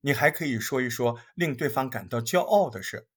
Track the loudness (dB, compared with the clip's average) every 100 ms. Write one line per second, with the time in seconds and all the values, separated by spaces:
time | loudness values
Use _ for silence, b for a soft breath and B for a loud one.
0 | 0 4 4 2 -2 -2 -2 -2 -2 0
1 | 0 0 B -2 -2 0 0 0 -2 -6
2 | -4 -4 2 0 4 4 4 -2 -10 -10
3 | _